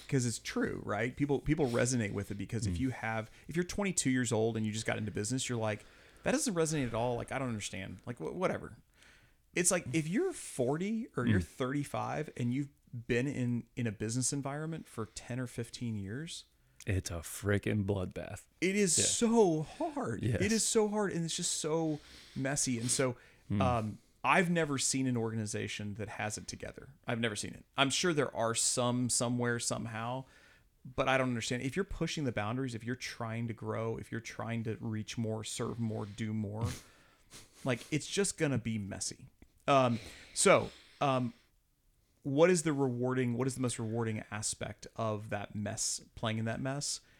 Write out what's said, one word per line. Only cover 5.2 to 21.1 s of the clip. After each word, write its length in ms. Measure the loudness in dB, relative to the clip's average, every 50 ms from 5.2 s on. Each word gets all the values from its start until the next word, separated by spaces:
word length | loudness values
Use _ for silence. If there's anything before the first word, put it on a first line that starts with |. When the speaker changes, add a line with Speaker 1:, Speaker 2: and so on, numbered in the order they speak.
| -2 -2 -2 -2 -2 -2
Speaker 1:
you're 100 | -2 -2
like, 260 | 0 -2 -2 -4 -6 -14 -20 -20 -20 -20 -14 -6 -2
"That 80 | 0
doesn't 220 | 0 2 0 0 2
resonate 340 | 2 2 2 2 0 0 0
at 60 | 0
all. 200 | 0 0 0 0
Like, 140 | -2 -4 -4
I 80 | -4 -4
don't 100 | -2 -2
understand. 500 | -4 -4 -6 -6 -8 -8 -8 -8 -10 -10 -10
Like, 120 | -10 -10 -8
wh-, 160 | -6 -6 -2
whatever." 380 | 0 0 0 0 -2 -6 -10 -14 -16 -20 _ _ _ -20 -20 -20 -20 -20 -20 _ _ _ _ 0
It's 160 | 2 4 4
like, 140 | 2 2 0 0
if 160 | 0 0 0 2
you're 240 | 2 2 2 0
forty 720 | -2 -4 -10 -6 -2 0 0 2 2 0 0 -2 -2 -2 -4 -4 -4
or 100 | 0 2
you're 120 | 4 4 4
Speaker 2:
Mm. 40 | 2
Speaker 1:
thirty-five 880 | 0 -4 -4 -2 0 0 -2 -2 -2 -4 -4 -4 -2 -4 -4 -6 -6 -6
and 160 | -4 -2 0
you've 180 | 0 -2 -2 -6 -8 _ _ _ -12 -8 -2 0
been 180 | 2 2 2
in, 380 | 0 0 0 0 0 0 -2 -4 -6 -4
in 140 | -4 -2 -2
a 40 |
business 400 | -2 -2 -2 -2 0 0 0 0
environment 540 | 0 -2 -4 -4 -4 -6 -6 -6 -6 -8 -10
for 200 | -10 -8 -8 -8 -8 -10
ten 240 | -12 -10 -8 -6 -6
or 80 | -6 -6
fifteen 480 | -6 -6 -8 -6 -8 -6 -4 -4 -4 -4
years, 460 | -4 -6 -6 -8 -8 -10 -10 -12 -14 _ _ _ _ _ _ -8 -2
Speaker 2:
It's 240 | 0 0 0 0 -2
a 40 | -4
freaking 720 | -8 -8 -8 -8 -2 2 2 2 2 2 2 2 2 2
bloodbath. 580 | 2 0 0 -2 -4 -6 -8 -8 -8 -10 -12 -14 _ _ -2
Speaker 1:
it 160 | 0 0 2
is 200 | 4 4 4 4
Speaker 2:
Yeah. 80 | 4 2
Speaker 1:
so 560 | 2 2 2 4 4 6 6 6 6 4 2 -2 -4 -6 -4
hard. 440 | -4 -4 -2 -2 -2 -2 -2 0
Speaker 2:
Yes. 180 | 0 2 2 4
Speaker 1:
It 120 | 4 4
is 100 | 4 2
so 260 | 2 2 4 4 2 2
hard, 240 | 2 2 0 0